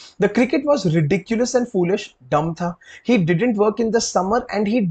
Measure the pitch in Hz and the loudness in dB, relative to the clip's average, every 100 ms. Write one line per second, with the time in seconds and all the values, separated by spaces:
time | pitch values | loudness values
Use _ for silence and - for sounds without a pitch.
0 | - - 202 226 254 294 294 285 175 165 | -14 -2 0 2 0 0 0 0 2 0
1 | 147 190 - 220 247 - 247 190 170 208 | 0 -2 -2 -2 0 -2 -2 -2 0 -2
2 | - _ 127 147 165 160 175 - - - | -6 _ -4 -2 -2 -4 -6 -8 -16 -8
3 | - 233 165 175 247 208 220 214 226 226 | 0 2 2 2 2 2 0 0 0 0
4 | 226 190 185 233 247 202 202 240 185 | 0 -2 0 -2 -2 -4 0 0 0